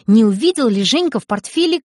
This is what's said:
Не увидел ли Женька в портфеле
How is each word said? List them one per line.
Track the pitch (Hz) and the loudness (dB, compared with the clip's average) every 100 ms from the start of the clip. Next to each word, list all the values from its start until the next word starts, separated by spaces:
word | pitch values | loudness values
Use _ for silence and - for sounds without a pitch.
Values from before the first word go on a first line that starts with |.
| - | 2
Не | 214 | 4
увидел | 214 196 330 359 247 | 4 2 -2 0 0
ли | 196 | 0
Женька | 185 285 349 214 | 0 0 -2 -4
в | - | -6
портфеле | 208 - - 339 349 | -8 -6 -2 -2 -2